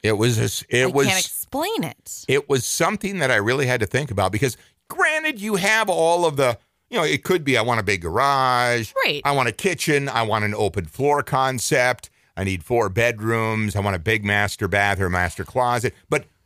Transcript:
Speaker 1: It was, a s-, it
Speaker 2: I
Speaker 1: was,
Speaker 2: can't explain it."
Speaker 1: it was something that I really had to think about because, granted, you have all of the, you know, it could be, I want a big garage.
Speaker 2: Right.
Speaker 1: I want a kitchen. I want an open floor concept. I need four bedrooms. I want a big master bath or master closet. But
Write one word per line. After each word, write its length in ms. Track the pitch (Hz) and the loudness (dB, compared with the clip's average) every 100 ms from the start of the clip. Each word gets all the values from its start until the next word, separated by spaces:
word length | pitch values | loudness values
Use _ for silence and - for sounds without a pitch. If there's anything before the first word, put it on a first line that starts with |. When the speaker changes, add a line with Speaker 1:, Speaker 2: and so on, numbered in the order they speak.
Speaker 1:
It 140 | 104 104 | 0 2
was, 200 | 117 113 | 2 2
a 40 | |
s-, 200 | 113 - - | -2 -4 -2
it 140 | 120 | 0
Speaker 2:
I 20 | 131 | 2
Speaker 1:
was, 200 | 139 139 | 2 2
Speaker 2:
can't 120 | 185 - | 0 -2
explain 580 | - - 269 349 440 | -8 -8 -4 -2 -2
it." 420 | 165 - - - - | -4 -8 -16 -14 0
Speaker 1:
it 180 | 135 - | 0 2
was 180 | 135 - | -2 -2
something 540 | - 170 208 196 196 | -2 -2 -2 -6 -2
that 120 | 135 | 2
I 40 | 117 | 2
really 300 | 104 135 127 | 2 0 0
had 140 | 123 | 0
to 40 | 104 | 0
think 260 | 127 147 | -2 -2
about 200 | 98 95 | -2 0
because, 240 | 107 135 - _ _ _ | 0 -2 -4 _ _ _
granted, 520 | 339 349 311 311 240 | 0 0 2 -2 -4
you 140 | 208 202 | -4 0
have 340 | 190 220 208 | 2 2 2
all 360 | 165 165 175 170 | 2 2 4 2
of 120 | 139 | 2
the, 200 | 131 110 _ _ _ | 0 0 _ _ _
you 80 | 240 | -2
know, 60 | |
it 200 | 156 151 - | 0 -2 0
could 180 | 180 | 0
be, 140 | 139 123 | 2 2
I 40 | |
want 180 | 113 117 | 2 0
a 20 | |
big 180 | 104 98 | 0 -2
garage. 920 | 82 92 139 139 131 123 123 120 110 - 523 | -2 0 2 2 2 2 2 0 -2 -2 -2
Speaker 2:
Right. 160 | 147 143 | 0 0
Speaker 1:
I 60 | |
want 180 | 139 123 | 2 0
a 40 | |
kitchen. 540 | 113 190 170 - 143 139 | 0 -2 -2 0 0 0
I 140 | 120 | -2
want 220 | 113 110 104 | 0 0 0
an 80 | 104 | 0
open 300 | 104 101 82 | 0 -2 -8
floor 380 | - 139 147 | -2 2 2
concept. 880 | - 139 131 131 - 147 123 120 - _ _ - | 0 0 0 -2 0 2 2 0 -8 _ _ -6
I 60 | |
need 200 | 95 92 | -4 -4
four 240 | - 120 107 | 0 0 2
bedrooms. 880 | 95 117 110 110 113 110 110 107 104 | 2 0 0 -2 0 0 -2 -2 -2
I 40 | |
want 140 | 101 92 | -2 -2
a 40 | |
big 240 | 80 110 | -2 -2
master 440 | 104 104 104 - 101 | 0 0 0 -2 -2
bath 300 | 101 101 95 | 2 2 0
or 80 | 95 | 0
master 340 | 90 87 - | 0 -2 -4
closet. 500 | 85 127 123 120 117 - _ | -6 0 0 0 -2 -6 _
But 160 | 147 - _ | -4 -4 _